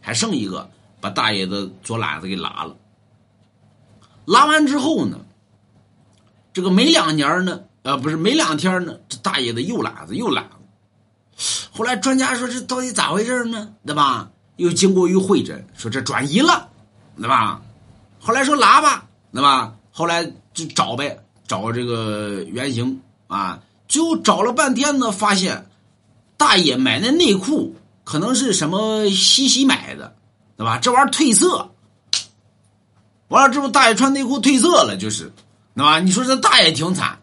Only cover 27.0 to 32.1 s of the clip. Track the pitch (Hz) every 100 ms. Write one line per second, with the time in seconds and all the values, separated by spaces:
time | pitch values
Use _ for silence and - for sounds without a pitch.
27 | 220 320 330 190 196 294 131 - _ _
28 | - 156 202 254 269 190 151 190 220 220
29 | 208 196 - - 269 247 269 143 - 71
30 | 62 _ _ _ _ _ 113 120 247 247
31 | 277 - 302 220 359 - - _ _ _
32 | _